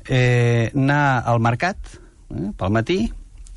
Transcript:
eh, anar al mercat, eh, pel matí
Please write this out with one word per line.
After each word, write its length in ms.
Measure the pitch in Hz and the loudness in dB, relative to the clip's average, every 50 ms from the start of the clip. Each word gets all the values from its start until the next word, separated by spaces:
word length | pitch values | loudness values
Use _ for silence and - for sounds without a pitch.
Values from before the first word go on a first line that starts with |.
| - | -6
eh, 680 | - 135 127 123 123 123 120 120 120 117 117 117 - | -2 2 2 4 4 4 4 4 4 2 2 0 0
anar 540 | - 143 135 139 143 147 147 139 131 123 - | 0 0 2 2 2 2 2 2 2 2 2
al 160 | 123 117 117 | 2 2 2
mercat, 360 | 113 117 120 117 170 180 202 - - - - - - - _ - - | 2 2 0 0 -2 -4 -4 -6 -10 -16 -16 -20 -20 -20 _ -20 -16
eh, 260 | - - - 170 208 202 | -12 -8 -8 -6 -6 -6
pel 140 | - 92 92 | -4 -2 0
matí 300 | 107 113 113 - 175 190 226 226 - - - - - - - - - | 0 0 2 2 0 0 0 -2 -4 -8 -14 -18 -20 -20 -20 -18 -16